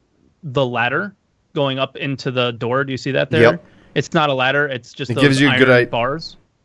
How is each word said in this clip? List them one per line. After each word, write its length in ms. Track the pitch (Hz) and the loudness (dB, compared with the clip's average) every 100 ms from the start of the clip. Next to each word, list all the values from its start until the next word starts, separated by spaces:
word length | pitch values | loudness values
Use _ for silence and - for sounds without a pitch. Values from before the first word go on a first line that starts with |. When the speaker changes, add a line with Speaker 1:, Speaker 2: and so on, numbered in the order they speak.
| _ _ _ _ | _ _ _ _
Speaker 1:
the 220 | 156 127 127 | -6 -2 -2
ladder 500 | 120 120 143 202 - _ _ _ | 0 -2 -2 -6 -12 _ _ _
going 260 | 160 139 131 | -4 -2 -2
up 160 | 135 - | -6 -6
into 340 | 147 131 143 | -8 -6 -6
the 220 | 127 123 | -2 -2
door. 320 | 113 117 127 | -4 -4 -2
Do 80 | 139 | -4
you 60 | 127 | -6
see 140 | 143 | -4
that 200 | 135 143 | -2 0
there? 100 | 120 | 4
Speaker 2:
Yep. 240 | 117 170 - _ _ 156 | 4 2 -8 _ _ -6
Speaker 1:
It's 180 | - | -2
not 160 | 170 151 | 0 0
a 40 | 131 | 0
ladder. 320 | 127 139 147 | 0 0 -2
It's 260 | 127 - | -6 -12
just 160 | - 131 | -12 -6
Speaker 2:
It 60 | 120 | 2
Speaker 1:
those 80 | |
Speaker 2:
gives 180 | 139 135 | 4 4
you 80 | 143 | 4
a 60 | 127 | 4
good 120 | 131 | 4
Speaker 1:
iron 140 | 123 | 4
Speaker 2:
i-, 60 | 123 | 2
Speaker 1:
bars. 480 | 120 120 156 - - _ _ | -2 -4 -6 -10 -20 _ _